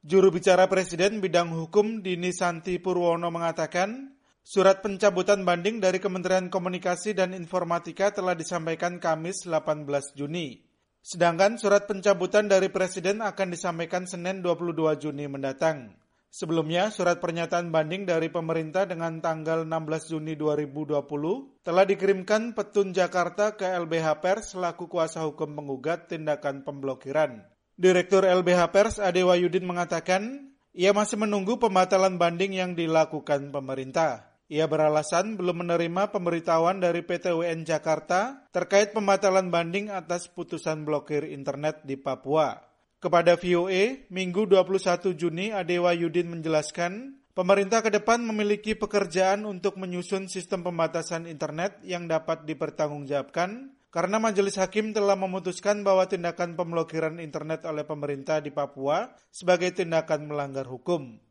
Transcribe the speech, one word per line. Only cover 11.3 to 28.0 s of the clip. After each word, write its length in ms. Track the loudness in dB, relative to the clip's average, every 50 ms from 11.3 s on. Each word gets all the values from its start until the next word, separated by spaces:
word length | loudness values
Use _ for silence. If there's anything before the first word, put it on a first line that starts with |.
| 4 4 2 2 2 0
surat 240 | 2 4 4 4 4
pencabutan 640 | 0 -8 0 2 2 2 2 0 2 4 2 4 6
dari 240 | 4 4 4 2 0
Presiden 480 | -2 -2 -2 -2 -2 0 0 0 0
akan 320 | -2 -4 -2 -2 -4 -4 -4
disampaikan 560 | -4 -4 -4 -4 -4 -6 -4 -4 -4 -4 -6
Senin 320 | -10 -6 -6 -6 -6 -2
dua 160 | 0 0 0
puluh 160 | 0 -2 -4 -2
dua 240 | 2 2 2 2
Juni 320 | 0 -4 -8 -6 -6 -8 -8
mendatang. 720 | -8 -6 -6 -6 -2 0 0 0 0 -2 -10 -18 -20 _ _ _ _ _ _ _ -12
Sebelumnya, 560 | -10 -4 -2 0 0 0 0 0 0 0 0
surat 320 | -2 0 2 2 2 2
pernyataan 480 | -2 -4 -2 -4 -4 -2 -2 -2 -2 0
banding 400 | 0 0 0 0 -4 -6 -2 0
dari 160 | 0 0 0
pemerintah 640 | -2 -4 -4 -4 -2 -2 -2 -4 -2 -2 -2 -2 -2
dengan 320 | -4 -6 -6 -6 -6 -4
tanggal 480 | -4 -4 -4 -4 -2 -2 -2 -2 -2 -4
enam 160 | -4 -6 -4
belas 240 | -4 -6 -6 -4 -6
Juni 240 | -8 -6 -6 -6 -6
dua 240 | -2 0 0 0
ribu 240 | 0 -2 -4 -6 -8
dua 240 | -4 -2 -2 -2 -2
puluh 560 | -2 -6 -4 -2 -2 -4 -4 -6 -16 _ _
telah 240 | _ 2 4 4 6
dikirimkan 720 | 4 4 2 2 2 2 0 2 2 2 2 2 -2 -4
Petun 320 | -6 -6 -2 0 0 0 2
Jakarta 640 | 2 0 0 2 2 0 0 0 0 0 0 0 0
ke 160 | -2 -4 -2
L 160 | -2 -2 -2
B 160 | 0 -2 0
H 160 | 2 0 0
Pers 400 | 2 2 0 0 0 -2 -10 -6
selaku 320 | -4 -4 -4 -4 -6 -12 -4
kuasa 400 | 0 0 0 0 -2 -4 -4 -4
hukum 240 | -4 -6 -8 -6 -6
penggugat 560 | -10 -8 -8 -8 -4 -2 -4 -4 -4 -6 _
tindakan 560 | -10 -6 -2 -2 -2 -2 -2 -6 -6 -4 -10
pemblokiran. 800 | -12 -10 -6 -6 -6 -6 -6 -8 -2 0 0 0 0 -2 -12 -20 _ _ _ _ _ _
Direktur 480 | 4 4 6 6 6